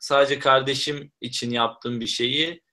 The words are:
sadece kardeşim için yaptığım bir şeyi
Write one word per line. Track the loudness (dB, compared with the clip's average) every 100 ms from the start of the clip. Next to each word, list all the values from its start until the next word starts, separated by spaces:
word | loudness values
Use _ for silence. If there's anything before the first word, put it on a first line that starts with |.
sadece | 0 4 4 2
kardeşim | 4 4 4 -2 -4 -6 -10 -12
için | -10 -6 -4
yaptığım | -2 -2 -2 -6 -6
bir | -6
şeyi | -4 -2 0 -2 -6 _